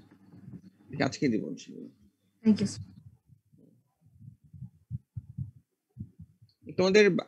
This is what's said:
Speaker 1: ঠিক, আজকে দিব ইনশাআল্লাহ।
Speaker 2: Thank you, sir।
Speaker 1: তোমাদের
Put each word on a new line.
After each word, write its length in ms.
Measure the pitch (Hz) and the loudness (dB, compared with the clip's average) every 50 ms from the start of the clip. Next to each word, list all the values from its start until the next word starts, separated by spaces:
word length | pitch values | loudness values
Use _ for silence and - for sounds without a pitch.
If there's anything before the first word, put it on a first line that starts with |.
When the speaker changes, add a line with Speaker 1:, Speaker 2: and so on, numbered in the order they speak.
| - - - - - - - - - - - - - - - _ - - | -20 -20 -20 -20 -20 -20 -20 -20 -20 -18 -18 -18 -20 -20 -20 _ -16 -10
Speaker 1:
ঠিক, 120 | 147 147 | -4 -2
আজকে 280 | 123 131 - - 156 131 | -2 -2 0 0 0 0
দিব 180 | 110 101 - | 0 0 -2
ইনশাআল্লাহ। 440 | - 92 - - - - - - - - _ _ _ _ _ _ _ _ _ | -6 -10 -12 -14 -16 -16 -16 -16 -18 -20 _ _ _ _ _ _ _ _ _
Speaker 2:
Thank 160 | 226 220 208 | 4 4 4
you, 100 | - 202 | 4 2
sir। 220 | - - - - - - - - - - _ _ _ - _ _ _ _ - - - _ _ _ _ _ _ _ - - - - - - - _ _ - - - - - _ _ - - - - _ _ - - - - - - - - - - _ _ _ _ _ _ - - - - - - - _ _ - _ _ _ - - 147 | -2 -4 -8 -14 -16 -18 -20 -20 -20 -20 _ _ _ -20 _ _ _ _ -20 -20 -20 _ _ _ _ _ _ _ -20 -20 -20 -20 -20 -20 -20 _ _ -18 -16 -16 -16 -18 _ _ -10 -10 -10 -10 _ _ -14 -14 -10 -10 -8 -10 -10 -10 -16 -20 _ _ _ _ _ _ -14 -14 -14 -16 -20 -20 -20 _ _ -20 _ _ _ -18 -6 0
Speaker 1:
তোমাদের 400 | - 180 190 190 214 208 202 175 - - | 2 2 6 8 8 8 8 6 2 2